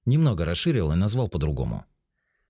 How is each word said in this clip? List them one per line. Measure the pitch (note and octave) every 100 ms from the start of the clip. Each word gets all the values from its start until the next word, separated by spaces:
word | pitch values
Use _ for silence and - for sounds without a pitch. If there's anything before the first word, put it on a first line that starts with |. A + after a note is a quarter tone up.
Немного | - C#3+ D#3 F#2
расширил | E2 F2 F3 C3+ D#2+
и | D#2+
назвал | G#2 A#2+ A#2
по-другому. | E2+ D2+ C#2 B1 G#1 - _ _ _ _ _ _